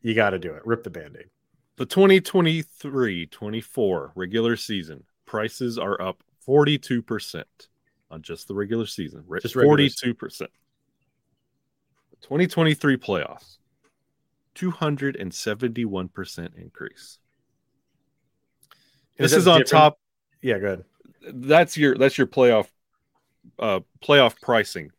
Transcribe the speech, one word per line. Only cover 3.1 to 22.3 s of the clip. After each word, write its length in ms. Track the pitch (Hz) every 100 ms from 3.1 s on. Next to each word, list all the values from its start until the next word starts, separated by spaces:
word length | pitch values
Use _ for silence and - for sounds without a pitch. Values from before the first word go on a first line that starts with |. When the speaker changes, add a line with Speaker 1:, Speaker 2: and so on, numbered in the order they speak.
| 90 82
Speaker 2:
twenty-four 880 | - 104 110 - - 107 90 69 -
regular 400 | 92 110 113 113
season 480 | - 104 80 73 _ _ _
prices 520 | 110 107 - 123 117
are 220 | 90 98
up 220 | 92 - _ _
forty-two 640 | - 143 147 143 - 120
percent 680 | 113 110 - 85 - _ _ _ _ _ _
on 100 | 80
just 280 | 80 82 -
the 60 | 98
regular 300 | 101 117 110
season. 360 | - 82 - -
Re-, 100 | 90
Speaker 1:
Just 140 | 117
regular 220 | 123 139 147
season. 180 | 143 - 123
Speaker 2:
forty-two 60 |
percent. 360 | 117 110 - - _ _ _ _ _ _ _ _ _ _ _ _ _ _ _ _
The 160 | _ -
twenty 220 | 143 180
twenty-three 480 | - 160 151 147 131
playoffs, 640 | - 92 - - - _ _ _ _ _ _ _ _ _ _ -
two 160 | 185
hundred 420 | 165 156 143 139
and 180 | 135 95
seventy-one 760 | - - 104 123 117 113 95 90
percent 460 | - 92 - 85 85
increase. 640 | 85 - - - - - _ _ _ _ _ _ _ _ _ _ _ _ _ _ _ _ _ _ _ -
Speaker 1:
Is 140 | 131
Speaker 2:
This 0 |
Speaker 1:
that 60 | 156
Speaker 2:
is 80 | 180
on 140 | 165
Speaker 1:
different? 100 | 127
Speaker 2:
top. 280 | 151 151 147 _ _ _ _
Speaker 1:
Yeah, 160 | 131 104
go 80 | 101
ahead. 180 | 92 - _ _ _ -
Speaker 2:
That's 440 | 123 127 156 165 -
your, 200 | 147 127
that's 220 | 135 -
your 80 |
playoff, 400 | 127